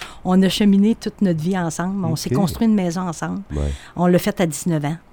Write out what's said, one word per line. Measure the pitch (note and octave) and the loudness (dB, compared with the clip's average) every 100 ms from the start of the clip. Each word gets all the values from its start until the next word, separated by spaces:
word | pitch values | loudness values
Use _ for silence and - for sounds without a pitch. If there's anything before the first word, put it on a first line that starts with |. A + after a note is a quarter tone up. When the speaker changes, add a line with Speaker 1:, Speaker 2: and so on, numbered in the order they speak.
| - - | -16 -8
Speaker 1:
on | F#3 F#3 | 2 4
a | F#3+ | 4
cheminé | - G#3 G3 G#3 A3+ | 4 4 4 4 0
toute | G#3+ - | -6 -2
notre | G3 E3 | 0 0
vie | E3 F#3+ | -2 -2
ensemble. | E3+ - F3+ G3 | -4 -4 -6 -4
On | E3+ D#3 | -4 -4
s'est | - | -2
Speaker 2:
Ok. | B2 | 0
Speaker 1:
construit | F#3+ - A3+ | 0 2 2
une | |
maison | G#3+ F3+ E3 | 2 0 -2
ensemble. | F3+ D#3+ E3 F#3 G3 | -6 -6 -8 -8 -8
Speaker 2:
Ouais. | G2+ C#2+ C#2 - - | -4 -4 -6 -10 0
Speaker 1:
On | F3+ | 2
l'a | F3 | 2
fait | G#3 - | 0 -2
à | E3+ | -2
dix-neuf | D3 F3+ D#3+ | -2 -4 -2
ans. | D3 E3 - | -4 -8 -12